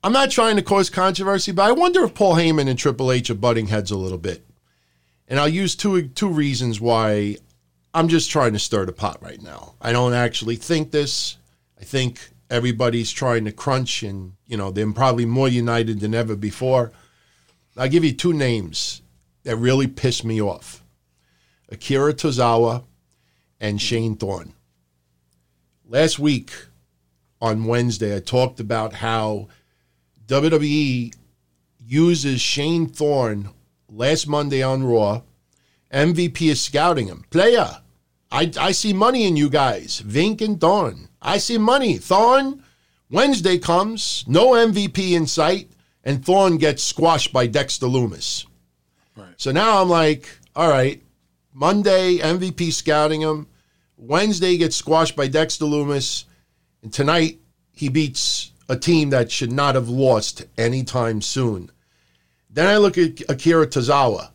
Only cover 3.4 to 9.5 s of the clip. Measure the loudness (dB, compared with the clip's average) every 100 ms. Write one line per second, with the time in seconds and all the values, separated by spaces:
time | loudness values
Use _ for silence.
3.4 | 0 0 0 -4 -2 -6 -6 -6 -8 -10
4.4 | _ _ _ _ _ _ _ _ _ -2
5.4 | 0 0 -2 -2 0 0 -2 -4 -2 0
6.4 | -2 -2 -4 -2 0 2 2 0 -2 -6
7.4 | _ _ _ _ _ 0 2 2 0 0
8.4 | 0 0 -2 -4 -4 -6 -8 -8 -18 -18
9.4 | -18